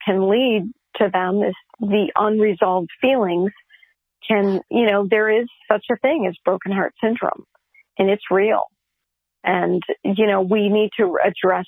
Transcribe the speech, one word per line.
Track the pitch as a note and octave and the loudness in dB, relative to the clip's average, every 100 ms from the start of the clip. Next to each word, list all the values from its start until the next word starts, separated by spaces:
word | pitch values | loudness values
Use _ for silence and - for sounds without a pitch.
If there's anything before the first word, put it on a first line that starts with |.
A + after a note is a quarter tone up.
can | - F#3+ F#3+ | -2 0 2
lead | A3+ C4 G#3+ F#3+ - _ - | 2 2 0 -4 -12 _ -2
to | G3+ | -2
them | F#3 F#3 G3+ | 0 -2 -2
is | G#3 G3 _ - | -2 -4 _ -8
the | G#3 G#3 G3 | -2 0 0
unresolved | - G#3+ G#3+ G#3+ F3 F#3 F#3 E3+ - | 0 0 2 2 2 0 0 -4 -2
feelings | C4 C4 F#3+ F3 G3 - _ - _ _ _ _ - | 0 2 0 0 -2 -4 _ -20 _ _ _ _ -2
can, | G#3 G3 F#3+ - | 2 2 0 -2
you | A#3+ A3 | 0 2
know, | G3+ G3 | 2 2
there | G#3+ G#3+ | 2 4
is | A3 A#3+ - - | 2 0 -8 -10
such | G#3 - | -8 -6
a | A#3 | -2
thing | C4 D#4+ F#3 | -2 -2 -4
as | E3+ | -4
broken | - F#3 F#3+ | -4 -4 -4
heart | G3 E3+ - | -4 -4 -4
syndrome, | A3 A#3+ - - - _ _ _ _ - | -4 -2 -6 -8 -12 _ _ _ _ -2
and | F#3+ | 0
it's | G3+ - | 0 0
real. | F#3+ G#3 G#3 - _ _ _ _ _ _ _ | 0 2 0 -4 _ _ _ _ _ _ _
And, | F3 F3+ F3 F3+ - - | -2 0 0 -2 -4 -4
you | G3 G3 G#3+ | -2 0 2
know, | G3 | 2
we | F#3 G#3+ G3+ | 2 0 2
need | G#3+ G#3+ - | 2 0 0
to | F#3+ D3 | 0 0
address | G3 - F#3 F#3 | 0 0 0 0